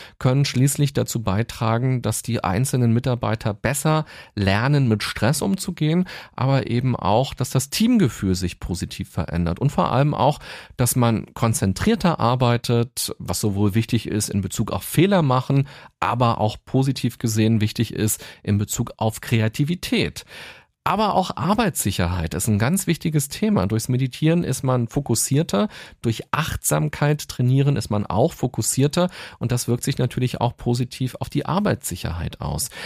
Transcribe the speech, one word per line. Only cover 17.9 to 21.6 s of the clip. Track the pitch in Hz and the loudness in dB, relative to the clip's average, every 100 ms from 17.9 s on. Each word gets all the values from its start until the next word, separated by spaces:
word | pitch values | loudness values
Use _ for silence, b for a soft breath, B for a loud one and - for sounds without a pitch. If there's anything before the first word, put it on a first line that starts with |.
ist | - 107 - B B | 0 -2 -2 B B
in | - 101 | 0 0
Bezug | 104 - 117 - | 0 -4 -4 -2
auf | 110 - | -4 -4
Kreativität. | - 113 110 - 147 180 - 226 85 - - B B B B _ - | 0 0 2 0 -2 -2 -2 0 -2 -4 -16 B B B B _ -2
Aber | 196 214 185 | 0 2 2
auch | 180 | 0
Arbeitssicherheit | - 143 214 | 0 0 2